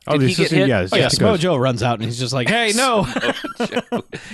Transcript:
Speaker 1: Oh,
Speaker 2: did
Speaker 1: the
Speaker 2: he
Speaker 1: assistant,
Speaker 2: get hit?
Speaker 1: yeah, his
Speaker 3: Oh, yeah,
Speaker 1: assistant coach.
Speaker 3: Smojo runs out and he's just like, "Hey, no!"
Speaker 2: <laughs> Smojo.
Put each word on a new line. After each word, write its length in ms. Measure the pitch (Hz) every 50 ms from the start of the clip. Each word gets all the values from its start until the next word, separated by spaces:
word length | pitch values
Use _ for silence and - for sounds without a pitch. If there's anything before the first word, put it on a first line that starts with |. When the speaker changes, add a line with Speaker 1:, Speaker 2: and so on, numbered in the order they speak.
| - 127
Speaker 1:
Oh, 60 | 147
Speaker 2:
did 80 | 147
Speaker 1:
the 40 | 131 127
Speaker 2:
he 60 | -
Speaker 1:
assistant, 160 | 165 165 147
Speaker 2:
get 100 | 160 160
hit? 60 | - 139
Speaker 1:
yeah, 120 | 120 98
his 120 | 90 95 -
Speaker 3:
Oh, 20 | 196
yeah, 80 | 147 120
Speaker 1:
assistant 200 | - - - -
coach. 120 | 214 175
Speaker 3:
Smojo 180 | 156 180 165 131
runs 240 | 123 131 123 117 110
out 120 | 123 120 104
and 60 | 113
he's 120 | 120 120 117
just 140 | 131 113 127
like, 140 | 135 123 113
"Hey, 240 | 202 233 233 214 208
no!" 280 | 226 262 262 240 208 175
Speaker 2:
<laughs> 40 | 123
Smojo. 960 | - 240 - 240 - - - 302 - - 240 - - 247 - - 247 220 - - - 156 - -